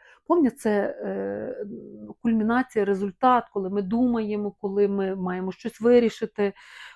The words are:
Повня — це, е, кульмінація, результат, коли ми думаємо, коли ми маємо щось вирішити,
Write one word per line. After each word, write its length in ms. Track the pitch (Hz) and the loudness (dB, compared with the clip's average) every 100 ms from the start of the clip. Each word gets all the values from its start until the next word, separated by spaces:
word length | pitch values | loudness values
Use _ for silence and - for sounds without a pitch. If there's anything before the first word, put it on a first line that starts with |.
| _ _ - | _ _ 0
Повня — 220 | 349 262 - | 2 2 2
це, 140 | 220 208 202 - | 0 0 0 -4
е, 640 | 208 196 196 202 - - 208 226 107 208 214 - | -6 -6 -6 -6 -8 -8 -10 -12 -16 -18 -18 -6
кульмінація, 640 | 233 220 214 247 262 220 202 | 0 0 2 0 -2 -2 0
результат, 580 | 190 202 - 254 247 233 | 0 -2 0 2 2 0
коли 160 | 202 185 | -6 -4
ми 120 | 202 | -4
думаємо, 720 | 185 226 254 233 214 208 208 | -2 0 0 0 -2 -4 -6
коли 360 | - 202 196 202 | -6 -4 2 2
ми 280 | 196 190 190 | 2 -2 -2
маємо 360 | 185 185 190 | -4 -4 -6
щось 300 | - 226 - | -6 -10 0
вирішити, 720 | 226 247 226 - 220 - 202 - - - - | 6 6 6 0 -6 -2 -2 -4 -14 -20 -20